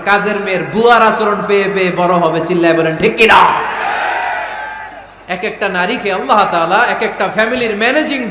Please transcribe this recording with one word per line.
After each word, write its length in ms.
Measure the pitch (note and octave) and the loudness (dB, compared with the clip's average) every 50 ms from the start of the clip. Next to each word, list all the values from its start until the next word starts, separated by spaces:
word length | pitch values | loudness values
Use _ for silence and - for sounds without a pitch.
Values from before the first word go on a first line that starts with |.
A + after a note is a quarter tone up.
| - | 0
কাজের 340 | G3 G3+ G3+ F#3+ G#3 G#3 G3 | 0 0 2 0 -2 -2 -2
মেয়ের 220 | G3 F#3+ F#3+ F3 | -2 -2 -2 -2
বুয়ার 400 | D#3 C#3+ - G#3+ A#3 A#3+ A#3 A3+ | -4 -2 0 2 4 4 6 6
আচরণ 360 | A3 G#3+ G#3 - G#3+ G#3 G3+ F#3+ F3+ | 4 4 2 2 0 0 -2 -2 0
পেয়ে 200 | - G3+ G3+ G3 F#3+ - | 0 0 0 2 0 0
পেয়ে 160 | G3 F#3 F3+ F3 | 0 0 0 0
বড় 180 | F3+ F3+ F3 F#3 | 0 0 2 2
হবে। 260 | E3+ E3+ D#3+ E3 E3 E3 | 2 2 2 0 -2 -2
চিল্লায় 300 | E3+ F3+ E3+ E3+ E3 E3 | 0 0 2 2 2 2
বলেন, 220 | D#3+ D#3+ D#3+ D#3+ | 2 2 0 0
ঠিক 200 | D#3 - A3 A3 | 0 0 0 2
কি 100 | A#3 A3+ | 4 4
না? 140 | G#3 G3 F#3 F3+ D#3+ D#3 - - - - - - - - - - - - - - - - - - - - - - - - - - - - - - - - - - - | 6 6 6 6 4 2 0 -2 -4 -4 -4 -4 -4 -4 -4 -4 -4 -4 -4 -4 -4 -4 -6 -8 -8 -10 -12 -12 -12 -12 -14 -14 -16 -16 -18 -20 -20 -20 -20 -8 -8
এক 160 | F3+ F#3 A3 | -6 -4 -4
একটা 240 | G#3 - - A3 G3 | -6 -4 -4 -4 -2
নারীকে 440 | F#3 F3+ F3+ F#3 B3 - - G3 | 0 -2 -2 -2 -2 -4 -4 -4
আল্লাহ 360 | F#3 G3 B3 C4+ A#3 G#3 F#3+ E3+ | -4 -4 0 2 2 2 2 2
তাআলা 360 | E3+ E3+ E3 E3 F#3 G#3+ B3 - | 0 0 0 2 2 2 2 2
এক 120 | - - | 0 -2
একটা 260 | A3+ G#3 - - G3+ F#3 | -4 -4 -2 -4 -4 -2
ফ্যামিলির 480 | - G#3+ A3 A3+ B3+ B3 A#3+ A3 G3+ | 0 -2 -2 0 0 -2 -2 -2 -2
ম্যানেজিং 440 | G3+ A3+ A#3+ C4+ D#4 D#4 - C#4 C4 A#3+ G3+ | 0 0 0 2 0 0 -2 -4 -4 -4 4